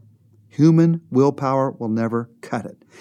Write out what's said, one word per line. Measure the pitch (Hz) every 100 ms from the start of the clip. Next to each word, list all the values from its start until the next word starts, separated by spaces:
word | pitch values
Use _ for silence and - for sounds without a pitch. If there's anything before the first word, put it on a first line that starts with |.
| _ _ _ _ _
Human | - 156 165 165 165 -
willpower | 127 139 139 135 135 135
will | 101 117
never | 110 113 117 117 _
cut | - 120
it. | - - _ -